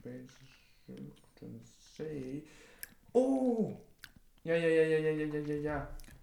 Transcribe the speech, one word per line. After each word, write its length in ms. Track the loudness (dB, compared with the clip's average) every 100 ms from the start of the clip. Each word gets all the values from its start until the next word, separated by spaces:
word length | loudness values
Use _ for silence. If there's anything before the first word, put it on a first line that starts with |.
bij 240 | -14 -14 -16
zoeken, 840 | -20 -20 -20 _ _ -18 -14 -14 -18 -20
tenzij, 1120 | -18 -16 -14 -18 -20 -20 -12 -8 -8 -8 -10 -12 -20 -20 -20 -20 -20 _
oh! 680 | 2 4 2 2 2 0 -4 -16 _ -20 -20 -20 _
Ja, 120 | 0
ja, 140 | 2 4
ja, 140 | 6
ja, 160 | 6 4
ja, 120 | 2
ja, 160 | 0 0
ja, 160 | -2 -2
ja, 80 |
ja. 420 | -2 -2 -4 -6 -12 -14 -20